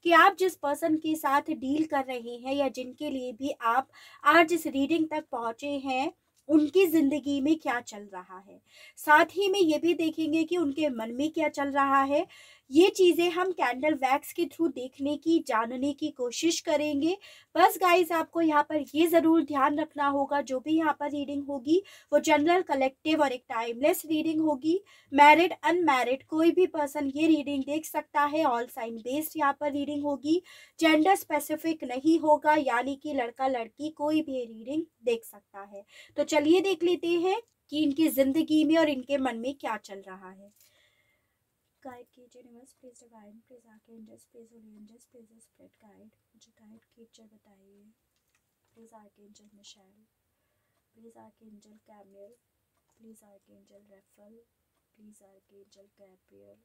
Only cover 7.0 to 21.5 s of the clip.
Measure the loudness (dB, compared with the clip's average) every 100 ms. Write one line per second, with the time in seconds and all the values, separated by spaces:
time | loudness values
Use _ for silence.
7 | 2 0 -4 -2 0 -2 -2 -6 -8 -18
8 | -16 -18 -16 -20 -20 -20 _ -20 -20 -12
9 | 6 6 6 0 0 2 2 2 0 0
10 | -2 -2 -2 0 0 -2 -2 -2 -4 -4
11 | -8 -4 -4 -2 -4 -2 -4 0 2 2
12 | 2 0 -2 -10 -20 -20 _ 4 4 6
13 | 4 4 0 0 -4 -2 -4 -2 -2 0
14 | 0 -2 -2 -6 -6 -2 -4 -4 -12 -6
15 | -4 -4 0 0 0 -2 -2 -4 -4 -4
16 | -8 -6 -8 -2 -2 -2 -2 -2 0 -2
17 | -2 -2 -8 -20 _ 4 4 4 2 4
18 | 2 -2 -4 0 2 2 2 -2 -4 0
19 | 4 4 6 2 2 0 0 0 -4 -2
20 | -2 0 -2 -2 -4 -6 -2 0 0 -2
21 | -4 -6 -6 -8 -6